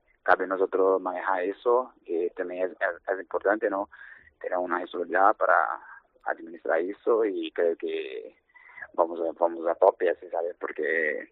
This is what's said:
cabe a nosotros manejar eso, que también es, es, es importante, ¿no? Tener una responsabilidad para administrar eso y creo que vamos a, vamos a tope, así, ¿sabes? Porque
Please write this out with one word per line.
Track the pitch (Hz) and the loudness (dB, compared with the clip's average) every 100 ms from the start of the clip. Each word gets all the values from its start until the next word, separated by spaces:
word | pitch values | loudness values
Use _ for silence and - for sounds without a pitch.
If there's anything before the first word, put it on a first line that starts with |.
| _ _ | _ _
cabe | - 92 | 2 2
a | 92 | 2
nosotros | 95 95 95 95 95 | 0 0 2 4 2
manejar | 92 90 95 95 | 0 -4 -2 -2
eso, | 92 - 123 120 127 _ - | -2 -2 0 2 0 _ -6
que | 85 - - | -2 -2 -4
también | 87 90 92 | -8 -4 -4
es, | |
es, | - 95 85 - | -2 -4 -4 -4
es | 95 | -6
importante, | 87 87 98 110 107 | -4 -2 0 2 0
¿no? | 98 101 - - - - _ | -2 -6 -10 -20 -20 -20 _
Tener | - 90 | -4 -4
una | 90 90 | -2 -4
responsabilidad | 87 90 85 90 101 - | -4 -6 -2 4 4 4
para | 90 85 58 - - - _ _ - | 4 4 2 -4 -12 -20 _ _ -8
administrar | 76 82 - - 82 | -8 -10 -10 -2 0
eso | 90 98 - 113 110 | 0 -4 0 2 2
y | 87 82 | -2 -6
creo | - 85 82 | 0 0 0
que | 80 80 69 62 50 - _ _ - - - | -4 -6 -6 -12 -14 -20 _ _ -20 -20 -10
vamos | - 85 85 | -2 -2 0
a, | 82 78 | -4 0
vamos | 85 82 82 | -2 0 -4
a | |
tope, | 82 95 - 90 | 4 4 6 0
así, | 80 87 | 0 -4
¿sabes? | 85 85 - | -4 -4 -6
Porque | 78 76 76 82 78 69 - | -10 -4 -2 0 0 -4 -10